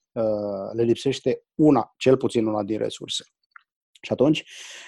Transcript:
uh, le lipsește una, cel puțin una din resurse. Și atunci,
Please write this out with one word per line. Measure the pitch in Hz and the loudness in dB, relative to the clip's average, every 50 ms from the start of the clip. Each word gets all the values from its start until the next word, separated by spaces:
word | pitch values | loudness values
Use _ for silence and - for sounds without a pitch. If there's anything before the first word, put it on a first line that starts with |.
| _ _ | _ _
uh, | - 120 113 110 107 104 104 101 101 98 98 104 107 | -6 -2 -2 -2 -2 -2 -4 -6 -6 -8 -8 -8 -2
le | 113 117 | -2 0
lipsește | 117 113 - - 139 131 - - 131 117 - _ _ _ | 0 0 0 0 -4 -4 -2 -2 -2 -2 -4 _ _ _
una, | - 156 151 139 117 110 - _ | 4 4 6 6 4 2 -2 _
cel | - - 131 131 | 0 4 4 4
puțin | 131 127 113 - 120 110 | 4 2 -2 0 0 0
una | 110 107 107 104 | 0 -2 -2 -4
din | 101 110 | -4 -4
resurse. | 107 110 110 - - - - - - - _ _ _ _ _ _ - _ _ _ _ _ _ _ - | -4 -4 -6 -6 -8 -12 -10 -10 -10 -10 _ _ _ _ _ _ -20 _ _ _ _ _ _ _ -14
Și | - - | -6 -4
atunci, | 110 - 123 151 160 - - - - - - - - - - | 0 2 4 4 4 2 -2 -12 -18 -20 -18 -18 -18 -18 -20